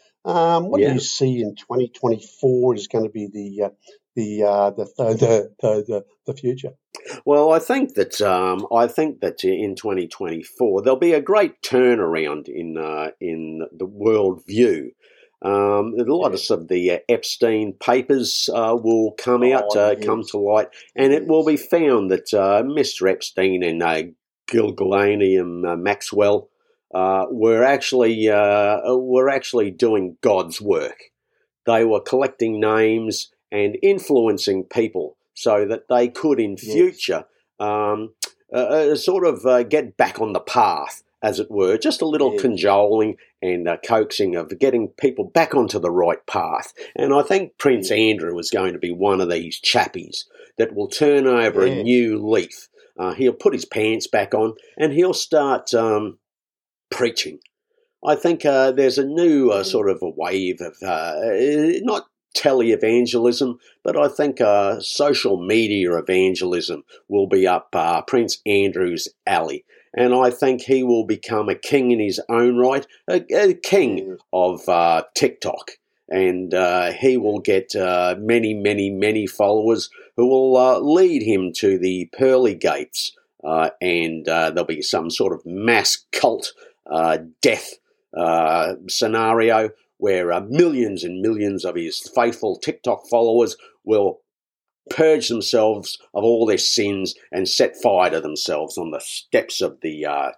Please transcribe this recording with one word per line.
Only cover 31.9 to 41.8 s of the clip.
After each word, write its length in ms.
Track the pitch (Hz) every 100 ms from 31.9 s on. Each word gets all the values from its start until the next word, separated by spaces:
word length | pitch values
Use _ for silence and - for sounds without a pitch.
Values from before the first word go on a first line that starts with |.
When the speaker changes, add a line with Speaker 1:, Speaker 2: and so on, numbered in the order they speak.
| 104
Speaker 2:
collecting 600 | - 131 131 - 113 107
names 720 | 107 110 110 113 110 - - _ _
and 280 | - 101 104
influencing 840 | 196 196 - 131 117 101 - 95
people 520 | - 123 110 92 73 - _
so 320 | - 120 104
that 240 | 104 110 -
they 200 | 123 120
could 300 | - 156 123
in 200 | 107 95
Speaker 1:
Yes. 140 | 110
Speaker 2:
future, 500 | 151 180 - - 82 - _ _ -
um, 540 | 104 107 104 107 110 _ - _ _
uh, 40 | 127
uh, 400 | 117 156 151 143
sort 280 | - 185
of, 220 | 170 123 123
uh, 160 | 123
get 340 | 117 151 120 -
back 240 | 117 -
on 140 | 110
the 60 | 98
path, 600 | - 123 104 78 71 - _ _
as 160 | 107 92
it 120 | -
were, 260 | 104 95
just 240 | 107